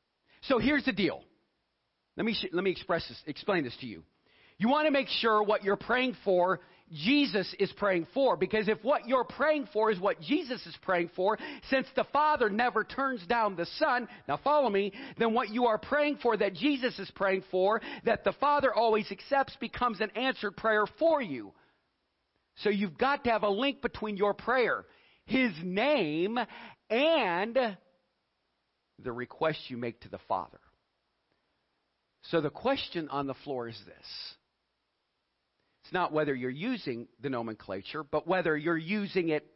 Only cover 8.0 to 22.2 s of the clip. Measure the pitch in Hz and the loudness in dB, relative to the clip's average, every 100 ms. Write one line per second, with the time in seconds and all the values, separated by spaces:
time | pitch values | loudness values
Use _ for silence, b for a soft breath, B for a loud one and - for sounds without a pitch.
8 | 165 269 262 175 180 214 208 214 233 294 | 0 2 2 2 2 0 0 0 2 0
9 | 233 254 240 - 302 302 226 214 220 180 | 2 0 0 0 2 2 0 0 2 2
10 | 196 165 160 320 254 233 165 - - 175 | 0 -2 -2 -2 -2 -8 -12 -10 -2 0
11 | 170 - 190 214 B 254 - 262 - - | 0 0 0 0 B -12 -2 -2 0 -2
12 | - 285 302 302 220 214 247 214 202 - | 0 2 2 4 2 2 0 0 -2 -2
13 | 269 240 170 233 208 175 170 - 302 247 | -4 -4 -2 0 0 0 -6 0 2 2
14 | 226 B B - 269 302 247 196 202 208 | -2 B B -2 2 4 4 2 0 -4
15 | 269 B 226 226 202 226 240 214 - 294 | -8 B 2 2 0 2 2 2 0 2
16 | 294 285 240 208 202 165 277 277 240 190 | 2 2 2 2 0 0 0 2 -2 -4
17 | 190 - 196 190 - 185 190 220 - B | -10 -2 2 2 0 2 2 2 -2 B
18 | 233 202 202 - 285 294 262 202 233 214 | 0 0 0 2 2 4 4 4 4 4
19 | - 196 - 277 262 - 233 - 247 185 | 0 -8 -2 0 0 -4 -8 -2 -2 -2
20 | 214 214 262 - 208 - 220 214 202 - | -4 -2 -4 -2 -6 -2 2 2 2 2
21 | 330 302 208 127 98 - b b b _ | 2 2 0 -8 -10 -18 b b b _
22 | _ _ | _ _